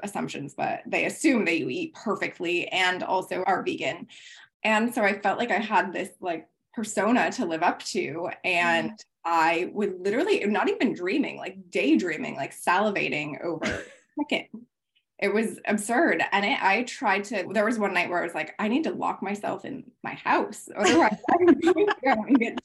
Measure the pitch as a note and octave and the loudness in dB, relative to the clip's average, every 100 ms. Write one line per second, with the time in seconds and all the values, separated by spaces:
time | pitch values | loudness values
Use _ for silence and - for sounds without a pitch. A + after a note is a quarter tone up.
0 | G3+ F3+ D#3+ C#3 C#3 - C#3+ - - F#3 | -8 -6 -6 -8 -10 -4 -4 -4 -4 -2
1 | E3 G3+ C#4+ B3 F3 E3+ G3 F3+ E3+ - | -2 2 2 4 2 0 -2 -4 -6 -6
2 | A3 F#3 F3 - F3 F3 - F3 F#3 F#3 | -6 -4 -4 -4 -4 -2 -2 0 0 0
3 | F3+ F#3 - F3+ F#3 F3+ F3+ E3+ D#3+ E3 | -2 -2 -2 -2 0 0 -2 -4 -4 -6
4 | - - - - - _ G#3+ G#3+ A#3 - | -12 -20 -20 -20 -20 _ 2 2 2 2
5 | G3+ G3+ G3 - A#3+ - G#3+ G3 F#3+ F3 | 2 2 0 0 0 0 2 2 2 -4
6 | F#3+ - F#3 D#3+ - _ _ - G#3+ - | -8 -6 -6 -6 -8 _ _ -8 -4 0
7 | G3+ A#3+ E3+ G#3 F#3+ D#3+ F3+ - - G3+ | 2 4 2 0 -4 0 0 0 -4 -4
8 | C#3+ D#3 E3+ - F3+ F3 E3+ E3 D#3+ - | -4 -4 -8 -6 -2 2 2 2 0 -8
9 | - _ E3+ E3 D#3+ E3+ F3 - G3 F3+ | -18 _ 0 4 4 2 -2 -2 -2 -2
10 | F#3 A3+ F#4+ G4 G3+ G#3+ A#3+ A#4+ C4 - | -2 0 2 2 2 2 0 2 0 0
11 | F3+ C4+ F3 C#3 D3+ G3 F3 F#3+ A3 D4 | -2 0 -2 -6 -12 -14 -6 -2 4 4
12 | F#3 D#3 D3+ C#3 C#3 - - F3+ G#3+ F3 | 2 -4 -6 -6 -8 -4 0 2 2 0
13 | D3+ D3 D3+ C#3+ F3 E3 - - - - | -2 -2 -4 -6 -6 -4 -4 -6 -8 -18
14 | _ - D4 - - A3+ B3 _ _ _ | _ -8 -4 -4 -4 -16 -20 _ _ _
15 | _ - G3+ G3+ A3+ - - G#3 - A#3+ | _ -4 0 0 0 -4 -2 -2 0 2
16 | D#4+ F3 - G3+ G3+ C4+ F#3+ G3+ A#3+ - | 2 2 0 0 0 0 2 2 -2 -4
17 | G3+ G3 G3+ G#3 F3+ G#3+ G#3 A#3 G3+ F3+ | 0 0 -2 -6 -2 0 0 0 0 0
18 | E3+ F3 E3+ D#3+ D#3 - G#3+ C4 D4+ E3 | 0 -2 -2 -4 -6 -4 0 0 0 -2
19 | F3 - F#3+ G3+ - - - - - _ | -4 -4 -6 -4 -6 -6 -8 -12 -14 _
20 | - F3+ - D4 A3+ - - - G#3+ D#4+ | -12 -6 0 0 0 -8 -12 0 4 6
21 | A3 G#3+ - F4 F4+ C#4+ E4 F4+ G#4 - | 4 2 0 6 6 6 6 4 2 2
22 | C4 A3 G3+ C4+ A3+ B3 | 2 2 4 4 4 -4